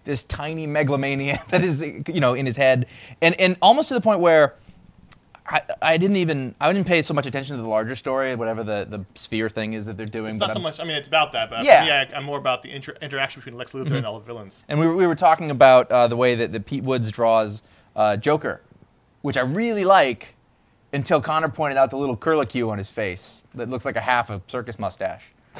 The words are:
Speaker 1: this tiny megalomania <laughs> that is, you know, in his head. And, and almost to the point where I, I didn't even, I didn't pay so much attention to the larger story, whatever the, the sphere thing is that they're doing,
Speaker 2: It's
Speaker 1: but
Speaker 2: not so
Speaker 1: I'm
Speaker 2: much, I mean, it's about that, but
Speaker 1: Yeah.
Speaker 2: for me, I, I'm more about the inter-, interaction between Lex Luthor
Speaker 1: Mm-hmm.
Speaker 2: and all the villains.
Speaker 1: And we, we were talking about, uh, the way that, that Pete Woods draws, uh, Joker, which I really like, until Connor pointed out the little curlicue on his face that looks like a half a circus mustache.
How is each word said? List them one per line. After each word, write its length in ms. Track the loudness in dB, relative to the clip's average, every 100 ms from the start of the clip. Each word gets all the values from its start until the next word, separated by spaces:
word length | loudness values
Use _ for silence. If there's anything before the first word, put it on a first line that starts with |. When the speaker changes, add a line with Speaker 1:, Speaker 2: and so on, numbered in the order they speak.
| -6
Speaker 1:
this 180 | -6 -6
tiny 420 | -10 -8 -6 -4
megalomania 760 | 0 0 0 -2 -4 -4 -6 -2
<laughs> 40 |
that 140 | 0
is, 180 | 0 -2
you 380 | -6 -8 -6 0
know, 160 | 0 0
in 100 | -2
his 100 | 2
head. 300 | 4 4 0 -8 -20 0
And, 180 | 2 4
and 160 | 2 4
almost 240 | 4 4 2
to 80 | 0
the 60 |
point 180 | 2 2
where 340 | 6 6 6 2 -18 -20 -20 _ _ -20 _ -20 -4
I, 140 | -4 -2 -4
I 160 | 0 2
didn't 200 | 2 2
even, 360 | 0 -2 -4 -2
I 120 | 0
didn't 140 | 0 2
pay 160 | 0
so 120 | 2 -2
much 100 | -2
attention 300 | -6 -8 -8
to 80 |
the 60 | -2
larger 260 | -2 -2 -6
story, 400 | -4 -2 -2 -2
whatever 280 | -4 -4
the, 220 | -4 -4 -6
the 180 | -10 -12 -16
sphere 320 | -8 -4 -4
thing 240 | -4 -6
is 120 | -8 -10
that 80 | -10
they're 80 | -10
doing, 260 | -8 -8 -6
Speaker 2:
It's 40 |
Speaker 1:
but 80 | -4
Speaker 2:
not 60 |
so 40 | -4
Speaker 1:
I'm 60 |
Speaker 2:
much, 160 | -6 -8
I 40 |
mean, 140 | -8 -8
it's 100 | -2
about 240 | 0 0
that, 180 | -4 -6
but 140 | -4
Speaker 1:
Yeah. 160 | 4 6
Speaker 2:
for 60 | 6
me, 60 | 0 -2 -8
I, 20 |
I'm 80 | -8
more 120 | -6
about 240 | -4 -4
the 80 | -6 -16
inter-, 220 | -14 -14
interaction 380 | -10 -6 -6 -8
between 180 | -18 -14
Lex 140 | -12
Luthor 140 | -8 -4
Speaker 1:
Mm-hmm. 100 | -4
Speaker 2:
and 100 | -4
all 140 | -10
the 60 | -14
villains. 380 | -16 -16 -20 -6
Speaker 1:
And 100 | 0
we, 80 | 2
we 200 | 4 2
were 80 | 4
talking 340 | 4 4 0
about, 400 | 6 8 8 6
uh, 180 | 4 4
the 80 | 4
way 180 | 2 2
that, 160 | -2
that 140 | -4 -6
Pete 180 | -6
Woods 280 | -2 -2 -2
draws, 520 | 0 2 4 2 -6 -18 _ _ 0
uh, 220 | 0 2
Joker, 440 | 0 0 -2 -8 _ _ _ _ _ _
which 160 | -6 -2
I 40 |
really 440 | -2 0 -2 0 4
like, 500 | 6 4 0 -10 _ _ _ _ _ _
until 280 | -6 0 0
Connor 280 | 0 -2 -2
pointed 280 | -2 -2 2
out 120 | 0
the 60 | 0
little 200 | -4 -4
curlicue 520 | 0 0 0 -2 -2
on 80 | -4
his 140 | -6
face 540 | -6 -6 -6 -12 -18 -18 -12
that 140 | -8
looks 160 | -6 -6
like 100 | -4
a 60 |
half 280 | 0 0 0
a 120 | -8 -8
circus 300 | -10 -10 -8
mustache. 540 | -8 -6 -8 -8 -16 _ _ -4